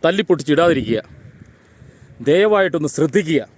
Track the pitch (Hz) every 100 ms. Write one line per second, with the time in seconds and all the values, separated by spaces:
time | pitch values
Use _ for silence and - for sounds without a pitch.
0 | 160 190 208 170 135 147 175 147 113 113
1 | - - - - - _ _ _ - -
2 | - - 120 165 214 208 190 165 151 -
3 | 156 190 160 151 107